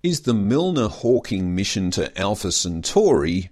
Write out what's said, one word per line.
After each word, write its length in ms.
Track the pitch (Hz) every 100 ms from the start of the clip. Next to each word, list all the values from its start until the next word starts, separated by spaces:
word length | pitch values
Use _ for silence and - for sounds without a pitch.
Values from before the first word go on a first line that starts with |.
is 180 | 175 170
the 140 | -
Milner 540 | 113 101 135 185 160 107
Hawking 640 | - 117 123 - 95 90
mission 360 | 90 101 107 92
to 280 | 85 80 -
Alpha 320 | 98 104 92
Centauri 960 | 85 87 85 - 202 208 101 76 90 87